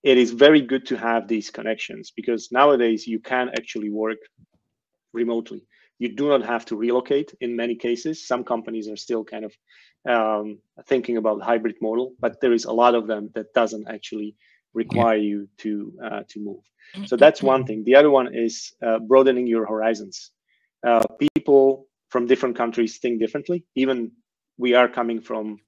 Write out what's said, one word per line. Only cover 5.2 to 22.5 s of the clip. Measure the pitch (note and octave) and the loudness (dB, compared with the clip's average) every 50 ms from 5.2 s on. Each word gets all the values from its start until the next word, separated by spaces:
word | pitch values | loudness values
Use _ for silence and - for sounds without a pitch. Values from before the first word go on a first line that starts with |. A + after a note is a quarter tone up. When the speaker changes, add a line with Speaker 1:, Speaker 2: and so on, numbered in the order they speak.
| A#2+ A#2 A#2 A#2 A2+ - A2 G#2 _ _ _ _ _ _ _ _ | -4 -2 -4 -6 -6 -8 -16 -18 _ _ _ _ _ _ _ _
Speaker 1:
You | A#2+ A#2+ G#2 | -8 -8 -4
do | A2 C#3+ D3 | -4 0 2
not | C#3+ C3+ A2+ | 2 2 2
have | A2 A#2+ A2+ - | 0 -4 -6 -4
to | - A#2 | -6 -6
relocate | G#2 A2+ A#2+ A#2+ B2+ B2+ - C#3+ C#3 D3 - - _ | -4 -2 0 0 0 0 0 -2 -2 -2 -4 -12 _
in | C3 A#2+ A#2+ | -8 -8 -6
many | A#2 A#2 A#2+ A#2 | -4 -4 -6 -6
cases. | A#2 - A#2+ A#2+ A#2 - D#3 D#3+ D#3 - | -6 -4 -4 -4 -4 -4 -8 -10 -10 -6
Some | - B2+ B2 A#2 | -6 -6 -6 -4
companies | - B2 A2+ A2 - A2+ A2+ G#2 G#2+ | -4 -6 -6 -6 -8 -10 -10 -10 -10
are | G#2+ | -12
still | G2+ - - A#2+ A2+ G#2+ | -14 -8 -6 -6 -6 -6
kind | - - A2 G#2+ | -8 -12 -12 -12
of, | G#2 _ _ _ _ _ _ _ _ _ _ _ | -14 _ _ _ _ _ _ _ _ _ _ _
um, | - A#2+ A#2 A2 G#2+ G#2+ G#2+ G#2+ G#2+ G#2 G#2 _ _ _ - - | -2 0 0 2 0 -2 -2 -4 -8 -12 -16 _ _ _ -20 -4
thinking | _ C3+ B2+ A#2 - A#2+ | _ -2 -2 0 -2 -4
about | A2+ G#2+ A2 G#2+ G2 | 0 0 0 -2 -2
hybrid | - A2+ A#2 A2+ A2 A2+ G#2+ _ | 0 -2 -2 0 0 -4 -6 _
model, | - A2 A2 A#2+ B2+ C3 B2+ _ | -6 -4 -2 -4 -4 -6 -10 _
but | - A#2 G#2+ _ | -6 -6 -4 _
there | - B2+ A#2+ | 0 2 2
is | A#2 A2+ | 2 0
a | - | -2
lot | A2+ A#2 A#2+ A#2+ A#2+ | 2 4 4 4 4
of | A#2 G#2+ | 2 -2
them | G#2+ A2 G#2 G#2 - _ | -4 -6 -6 -8 -10 _
that | A2+ G#2+ _ _ | -12 -12 _ _
doesn't | B2 A#2 G#2+ A2+ G#2+ G#2+ A2 | 0 0 0 -4 -10 -12 -14
actually | A2 G#2 - - - G#2+ G#2 G#2+ G#2+ | -14 -14 -14 -12 -10 -10 -10 -10 -12
Speaker 2:
Yeah. | _ _ _ _ _ _ _ _ A2+ | _ _ _ _ _ _ _ _ -8
Speaker 1:
require | A#2 A#2 - A#2 A#2 A#2 A2 | -6 -4 0 0 2 2 2
you | G#2+ G#2+ G#2 G#2 G2+ G2+ G2 _ _ - | 2 0 -2 -4 -6 -8 -12 _ _ -8
to, | G#2+ G#2+ G#2 G2+ G#2+ - F#2+ - | -6 -6 -6 -8 -12 -16 -14 -12
uh, | A2 G#2+ G#2 G2+ _ | -10 -10 -10 -12 _
to | - G#2+ | -14 -12
move. | G#2 G2+ G2 - _ _ _ _ _ - - - G2+ | -12 -12 -12 -14 _ _ _ _ _ -20 -16 -16 -8
So | G2+ B2+ | -6 4
Speaker 2:
<clears throat> | A2+ C#3 | 6 6
Speaker 1:
that's | D#3 D#3 - - | 6 6 4 0
one | C3+ C3 C3 B2+ | 2 2 2 0
thing. | A#2+ G#2+ A2 G#2+ | -4 -8 -6 0
The | A#2 B2+ | 6 8
other | C#3 D3+ D3+ | 8 8 8
one | C#3 C3+ B2+ B2 - | 6 4 2 0 -4
is, | A#2 A#2 A2+ A2+ - - - _ _ | -4 -4 -4 -4 -8 -14 -16 _ _
uh, | - A#2 A2+ A2+ | -2 -2 -2 -2
broadening | A2+ G#2+ C3 C3+ C3+ C3+ B2+ B2 B2 | 0 4 6 6 6 6 2 2 0
your | A#2+ A2+ A2+ A2 | 0 0 -2 -2
horizons. | G2+ A2 A2 G#2+ A2+ A2+ G#2 G#2 G2 F#2 - - - _ _ _ _ _ _ _ _ _ _ - | -4 -4 -2 -2 -2 -2 -4 -8 -16 -16 -20 -20 -20 _ _ _ _ _ _ _ _ _ _ 0
Uh, | A#2+ A#2 A2+ A2 - - - C#3+ D3+ _ | 2 2 2 2 0 -2 -2 -2 0 _
people | D#3 - - C#3+ C#3 C3+ C3+ C3+ C3+ - _ _ _ _ _ | -2 2 4 6 6 6 6 2 0 -8 _ _ _ _ _
from | - A2 A#2+ | -4 -4 2
different | A#2+ C3 C3 - B2+ | 2 2 2 2 -4